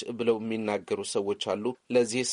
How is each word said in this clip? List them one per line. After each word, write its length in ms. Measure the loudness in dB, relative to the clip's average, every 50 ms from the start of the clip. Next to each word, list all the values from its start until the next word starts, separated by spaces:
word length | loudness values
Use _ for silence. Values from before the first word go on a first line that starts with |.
| 0 -8
ብለው 280 | -4 -2 2 2 2
የሚናገሩ 640 | 2 2 -2 -2 -2 0 0 0 -2 -2 -2 -4 -4 -2
ሰዎች 380 | -2 -2 0 0 0 -2 -2 0
አሉ። 160 | -2 -2 0 0 -4 -4 -6 _ 2
ለዚህስ 400 | 4 4 4 4 2 -2 -2 -2